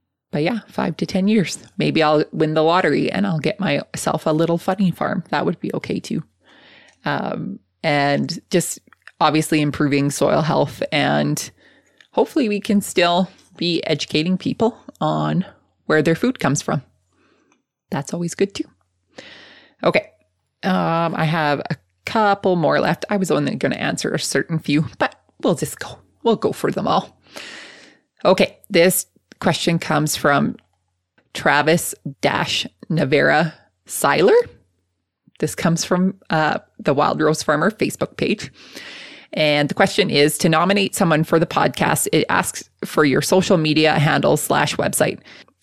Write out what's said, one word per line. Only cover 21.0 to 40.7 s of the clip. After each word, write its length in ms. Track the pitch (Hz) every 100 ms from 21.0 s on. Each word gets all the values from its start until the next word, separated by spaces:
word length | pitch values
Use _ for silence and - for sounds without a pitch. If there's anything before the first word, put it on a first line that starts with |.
| 165 -
I 100 | 160
have 340 | 165 151 143 -
a 60 | - _ _ -
couple 500 | 226 208 202 196 175
more 240 | 147 147
left. 260 | 135 175 -
I 60 | 208
was 120 | 190
only 260 | 147 139 135
gonna 200 | 139 -
answer 360 | - - -
a 80 | 151
certain 380 | - 143 - 160
few, 300 | - 147 156 -
but 180 | 269 - _ _
we'll 100 | 262
just 260 | 156 139 -
go. 200 | - - _ _
We'll 140 | 233 214
go 140 | -
for 200 | - -
them 160 | - 165
all. 340 | 165 - _ _ - - - - - - _ _ _ 190
Okay. 320 | 190 - - -
This 360 | 175 180 - - _ _ -
question 380 | 190 156 - 170
comes 380 | - 151 151 -
from 420 | 151 143 147 - _ _ _ _ _ _ _ -
Travis 580 | - 139 147 170 - - - -
dash 440 | 139 - 160 - - - -
Navarra 640 | 160 135 139 147 147 165 - _ _ -
Seiler. 480 | - 139 147 196 466 480 - _ _ _ _ _ _ _ -
This 160 | 156
comes 320 | - 165 165 -
from, 300 | 180 190 - _
uh, 280 | 160 151 - - -
the 160 | - 139
Wild 260 | 151 147
Rose 220 | 156 160
Farmer 260 | - 147 180
Facebook 480 | - 135 - 139 -
page. 340 | 139 - - - - - - - - - -
And 360 | - 151 147 147
the 60 | -
question 340 | 196 - 170
is, 280 | 143 175 -
"To 100 | 175
nominate 460 | 156 180